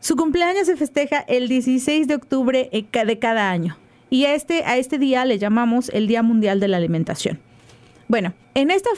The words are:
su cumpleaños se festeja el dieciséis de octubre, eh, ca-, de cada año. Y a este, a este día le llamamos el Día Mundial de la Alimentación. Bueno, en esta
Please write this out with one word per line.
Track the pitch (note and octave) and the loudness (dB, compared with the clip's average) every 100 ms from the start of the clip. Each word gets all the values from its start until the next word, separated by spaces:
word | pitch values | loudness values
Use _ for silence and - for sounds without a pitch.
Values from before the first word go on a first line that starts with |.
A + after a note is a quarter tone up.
su | - D4 | -2 0
cumpleaños | D#4+ F4 F4 G4 F4 | 0 2 2 2 0
se | E4+ | 0
festeja | D4 D4 C#4+ C#4+ | -2 -2 0 -2
el | - B3 B3 | 0 -2 2
dieciséis | B3+ B3 B3+ C4 D4+ C#4+ | 0 2 0 0 0 0
de | D4 | -2
octubre, | - C4+ B3+ B3+ - | -2 0 2 0 -2
eh, | G#3+ G#3 | -4 -4
ca-, | A#3+ G#3+ | -2 -2
de | A3 | 0
cada | A#3 A3+ G3+ | 0 0 0
año. | F3 E3 - - _ _ | 0 -4 -8 -18 _ _
Y | B3+ C#4+ | 0 2
a | D4 | 0
este, | D4 E4+ - | -2 -2 0
a | B3+ | -2
este | C4 D4 | -2 -2
día | C4+ B3+ | 0 2
le | B3+ G#3 | 0 0
llamamos | G3+ A3 A#3+ A#3+ B3 | 0 0 2 0 -2
el | G#3 G#3+ | -2 0
Día | A3+ | 2
Mundial | A3+ A3+ G#3 G3 | 2 2 2 2
de | G3 | 2
la | F3+ | 0
Alimentación. | E3 E3 - D3+ - D#3 - - - - - - - | 0 -2 -2 -4 -6 -6 -12 -20 -20 -20 -20 -20 -4
Bueno, | A3+ F3+ - _ - | -2 -2 -8 _ 0
en | C#4+ | 2
esta | F#4+ A#4 | 2 0